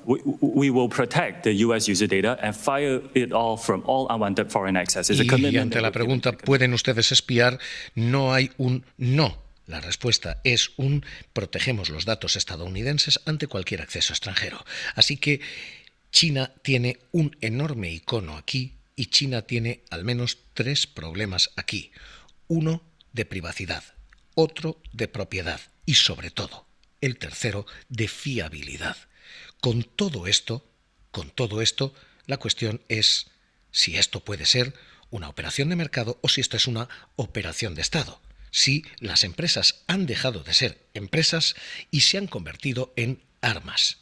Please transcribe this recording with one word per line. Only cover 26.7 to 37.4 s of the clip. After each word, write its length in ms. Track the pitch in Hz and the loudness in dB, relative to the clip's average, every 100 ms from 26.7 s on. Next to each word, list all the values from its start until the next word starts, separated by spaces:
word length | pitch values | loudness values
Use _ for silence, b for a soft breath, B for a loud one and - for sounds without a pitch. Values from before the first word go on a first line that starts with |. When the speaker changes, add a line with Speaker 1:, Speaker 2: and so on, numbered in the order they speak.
| _ _ _ | _ _ _
Speaker 2:
el 160 | 135 120 | -4 -4
tercero 480 | 76 - 120 101 101 B B | -10 -4 -4 -4 -8 B B
de 200 | 113 110 | -4 -4
fiabilidad. 920 | - 147 120 78 78 73 73 - - - B B B B B | -4 -6 -4 -6 -10 -12 -8 -8 -8 -18 B B B B B
Con 220 | 123 117 | -2 -2
todo 420 | 113 - 202 123 87 | -4 -4 -4 -4 0
esto, 400 | - - 117 _ _ _ _ _ | 0 0 -10 _ _ _ _ _
con 180 | - 73 | -12 -10
todo 320 | - 117 104 | -4 -4 0
esto, 320 | 113 - 135 b b b - | 0 0 -4 b b b -8
la 100 | 139 | -6
cuestión 460 | 110 - 110 107 _ | -4 -2 -2 -4 _
es 420 | 110 107 - - _ _ _ _ | 2 2 2 -4 _ _ _ _
si 260 | - - 82 | 0 0 0
esto 240 | - 98 | -2 -2
puede 240 | - 98 | -8 -2
ser 300 | 76 127 127 B B B B | 2 2 2 B B B B
una 220 | 110 76 | -12 -10
operación 400 | - 76 - 143 | -10 -6 -2 -2
de 60 | 175 | -2
mercado 420 | 156 - 113 123 | -2 -4 -4 -2
o 80 | 127 | 0
si 140 | - | 0
esto 160 | 120 113 | 0 0
es 80 | 127 | 0
una 200 | 113 123 B B - | -2 -6 B B -8
operación 580 | 117 110 | -6 -6